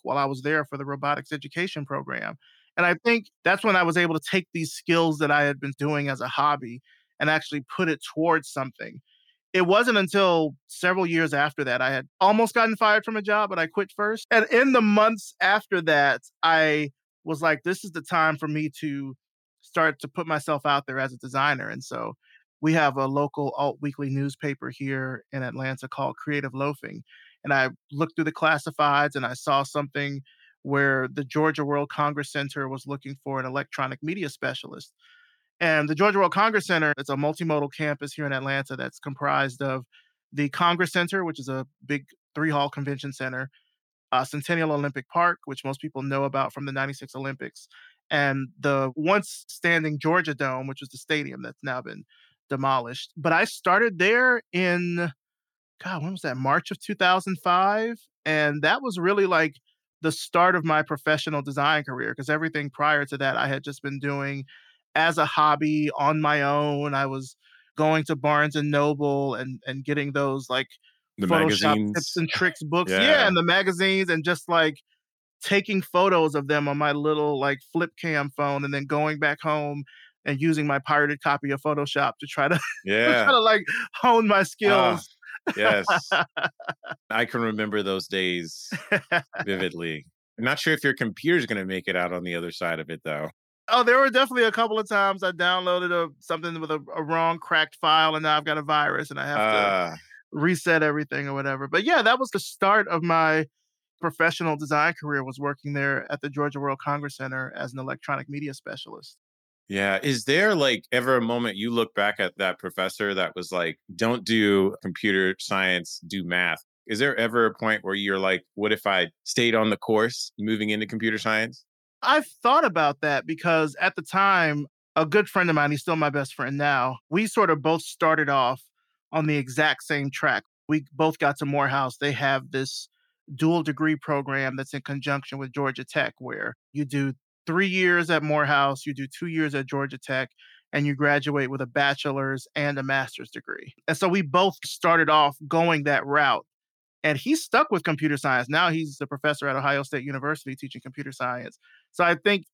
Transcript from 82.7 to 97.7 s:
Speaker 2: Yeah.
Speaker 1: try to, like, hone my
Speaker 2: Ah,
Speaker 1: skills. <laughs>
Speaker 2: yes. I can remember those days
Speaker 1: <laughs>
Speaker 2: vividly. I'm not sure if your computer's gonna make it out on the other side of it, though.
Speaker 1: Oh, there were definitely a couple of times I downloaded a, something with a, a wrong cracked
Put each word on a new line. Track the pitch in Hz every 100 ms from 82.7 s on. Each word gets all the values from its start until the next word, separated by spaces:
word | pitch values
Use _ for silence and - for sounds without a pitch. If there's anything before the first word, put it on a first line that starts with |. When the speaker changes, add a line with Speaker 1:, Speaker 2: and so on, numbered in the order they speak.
| - 95
Speaker 2:
Yeah. | 107 120 -
Speaker 1:
try | 110
to, | 254
like, | 220 208 170 - - -
hone | 247 233 214
my | 202 190 - 208
Speaker 2:
Ah, | 196 123 92
Speaker 1:
skills. | - _ - -
<laughs> | - -
Speaker 2:
yes. | 220 208 190 175 - 151 170 - 151 - - - - - -
I | 110 120
can | 120
remember | 113 107 107 104
those | 98 95 -
days | 95 92 90 82 - - - -
Speaker 1:
<laughs> | 196 - 170 - 92
Speaker 2:
vividly. | 98 95 90 85 82 78 - _ _ -
I'm | 123
not | 147
sure | 165
if | 151
your | 143 131
computer's | 117 - 151 175 117
gonna | 104 95
make | 95 92
it | 90
out | 87
on | 90
the | 90 85
other | 85
side | - 87 82
of | 78
it, | 80
though. | 80 76 78 - _ _ -
Speaker 1:
Oh, | 240
there | 233 254
were | 269
definitely | 240 254 247
a | 226
couple | 220 226 220
of | 208
times | 208 196 190
I | 185
downloaded | 175 175 185 180 180 180
a, | 175 165 -
something | - 165 170 165
with | 156
a, | 156 139 165
a |
wrong | 151 165 165 170
cracked | - 202 156